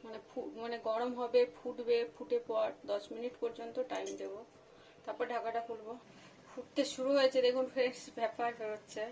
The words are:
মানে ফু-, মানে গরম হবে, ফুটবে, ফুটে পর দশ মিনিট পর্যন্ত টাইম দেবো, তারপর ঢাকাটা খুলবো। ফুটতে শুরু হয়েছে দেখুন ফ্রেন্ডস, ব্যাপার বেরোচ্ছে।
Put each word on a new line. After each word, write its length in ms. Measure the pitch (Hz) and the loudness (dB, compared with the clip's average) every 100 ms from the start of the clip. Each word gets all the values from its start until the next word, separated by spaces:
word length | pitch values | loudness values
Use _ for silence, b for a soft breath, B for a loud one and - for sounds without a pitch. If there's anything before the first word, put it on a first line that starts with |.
| 226 | -10
মানে 140 | 220 - | -12 -8
ফু-, 220 | 262 - 220 | -8 -8 -6
মানে 160 | 233 233 226 | -6 -4 0
গরম 220 | 220 247 240 | 0 0 -2
হবে, 200 | 240 247 247 - | 4 6 4 0
ফুটবে, 400 | 247 247 233 233 233 - | -8 -6 2 2 2 -6
ফুটে 240 | 247 240 - | 0 0 2
পর 180 | 220 214 190 202 | 0 0 -4 -4
দশ 120 | 202 - | -4 -4
মিনিট 200 | 226 240 240 | -8 -8 -4
পর্যন্ত 320 | 233 233 233 233 254 | -6 -6 -8 -4 -4
টাইম 160 | 190 196 196 | -4 -6 -6
দেবো, 180 | 196 202 240 - - B B B - | -8 -10 -14 -20 -20 B B B -10
তারপর 200 | 208 240 | -4 -2
ঢাকাটা 280 | 240 214 226 233 | 0 0 -2 -4
খুলবো। 260 | 220 214 247 - B B B - | -8 -8 -12 -14 B B B -14
ফুটতে 320 | - 247 - 269 | -12 -4 0 0
শুরু 160 | - 262 285 | 2 4 6
হয়েছে 220 | 262 262 247 | 8 8 6
দেখুন 180 | 254 262 | 4 0
ফ্রেন্ডস, 280 | 269 254 - - - | 2 0 0 -12 -2
ব্যাপার 300 | 226 - 233 233 | -2 0 -2 -2
বেরোচ্ছে। 440 | 220 214 - 220 220 | -6 -6 -8 -6 -6